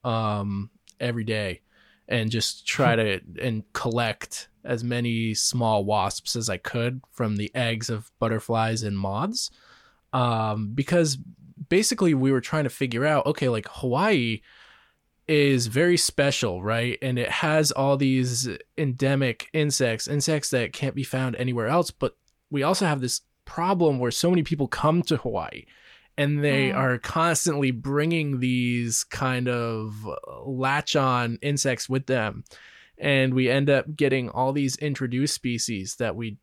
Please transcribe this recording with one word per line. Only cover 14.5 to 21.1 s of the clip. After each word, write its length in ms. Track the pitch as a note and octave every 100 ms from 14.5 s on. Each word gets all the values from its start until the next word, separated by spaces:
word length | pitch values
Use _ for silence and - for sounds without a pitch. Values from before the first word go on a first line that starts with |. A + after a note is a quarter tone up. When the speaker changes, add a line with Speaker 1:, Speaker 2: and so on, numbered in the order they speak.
| - - - _ _ _ _ -
Speaker 1:
is 400 | D3+ C#3+ C3 A#2
very 300 | A#2+ F3 F3
special, 640 | - - - - A2+ F2+
right? 340 | G2+ A#2 A#2+ -
And 180 | C3 B2
it 100 | A#2+
has 420 | - D#3+ D#3 D3+
all 260 | - C3+ C#3
these 520 | C#3 C3 B2+ A#2+ B2+ F2 - -
endemic 680 | D3 B2 C3+ C#3 C3 A2+ -
insects, 540 | D#3 D3 - B2+ A2 -
insects 420 | D3 C#3 D3+ -
that 240 | B2+ A2+
can't 220 | - C3+ C#3
be 80 |
found 320 | C3